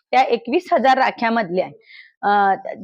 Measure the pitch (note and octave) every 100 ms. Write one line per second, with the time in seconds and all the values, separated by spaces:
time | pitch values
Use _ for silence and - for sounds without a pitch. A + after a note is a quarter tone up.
0 | _ B3 C#4 A#3 - D4+ - E4+ B3 C4
1 | A#3 - A#3 A#3 F#3+ F3+ D3+ D3 _ -
2 | - _ G3+ G3+ G3 G3 G3 -